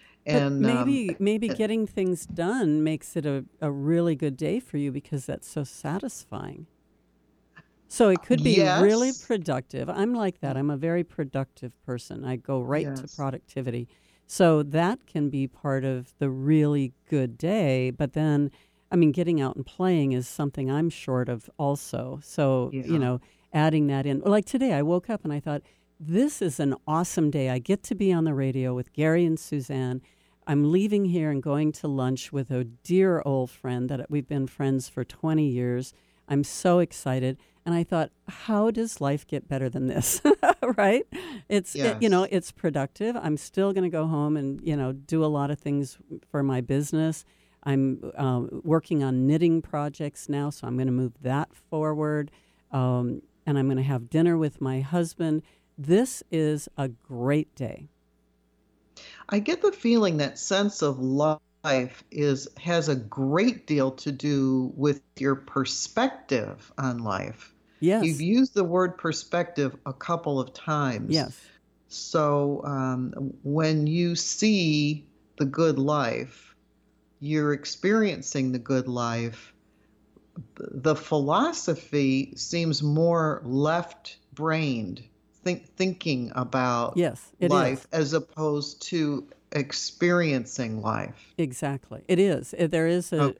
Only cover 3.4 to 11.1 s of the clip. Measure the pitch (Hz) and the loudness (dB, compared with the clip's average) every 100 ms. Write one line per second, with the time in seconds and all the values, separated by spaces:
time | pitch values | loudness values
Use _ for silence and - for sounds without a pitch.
3.4 | - - 151 139 143 170 170 160 151 131 | -6 -6 -4 -2 0 2 2 0 -2 -2
4.4 | 151 220 - 147 143 135 - 143 135 - | -2 -2 -4 -4 -4 -6 -6 -8 -6 -10
5.4 | - 156 135 - 139 180 262 - - 104 | -8 -8 -8 -8 -6 -6 -6 -12 -12 -12
6.4 | - - 160 _ _ _ _ _ _ _ | -12 -14 -20 _ _ _ _ _ _ _
7.4 | _ - - _ - - 214 180 - 247 | _ -20 -20 _ -4 4 4 4 2 2
8.4 | 151 202 190 180 202 220 262 254 - 214 | 4 6 6 6 6 6 2 -2 -4 -4
9.4 | 156 131 - 135 135 185 214 240 196 - | -2 -4 -4 -8 -4 -2 0 0 -2 -2
10.4 | 139 135 143 143 165 175 170 | -4 -2 -2 -2 0 -2 -2